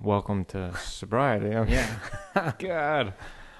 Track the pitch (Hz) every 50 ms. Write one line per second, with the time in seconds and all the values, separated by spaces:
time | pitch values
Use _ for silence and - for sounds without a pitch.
0 | 107 104 101 101 - - 101 98 90 - - 98 92 87 87 - - - - -
1 | 95 92 110 123 143 135 110 101 107 104 110 113 110 101 - - 117 110 113 101
2 | - - - - - - - 196 170 147 - - 185 185 170 160 147 151 151 143
3 | 117 98 95 - - - - - - - -